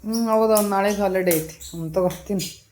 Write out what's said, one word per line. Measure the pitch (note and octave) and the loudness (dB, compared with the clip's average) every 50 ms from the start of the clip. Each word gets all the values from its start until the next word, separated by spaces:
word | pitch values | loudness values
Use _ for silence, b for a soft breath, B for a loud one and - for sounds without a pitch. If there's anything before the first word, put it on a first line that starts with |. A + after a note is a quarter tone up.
| - | -6
ಹ್ಮ್, | G#3+ A3+ A3+ A#3 A3 A3 | -4 -4 -2 0 2 2
ಹೌದು, | A3 A3 A3 G#3+ | 4 4 4 4
ಅವ್ನ್ | G#3+ G#3 G3+ G3 | 4 4 2 0
ನಾಳೆಗೆ | G3 G3 G#3 G#3 G3 G3+ | 0 0 0 0 0 -2
ಹಾಲಿಡೇ | F#3+ F#3 F#3+ F#3 F3+ E3 D#3 | 0 0 0 2 2 2 2
ಐತಿ. | D#3 - - - - - | 0 -2 -12 -18 -18 -14
ಹ್ಮ್, | - E3+ E3 D#3+ D#3+ | -10 -8 -8 -4 -2
ತಗೋ | F#3+ F3+ F3+ F3+ - - | 0 0 0 -2 -6 -8
ತಿನ್ನು. | - G3+ F#3 D3+ - - - _ _ | -4 -4 -4 -4 -6 -12 -18 _ _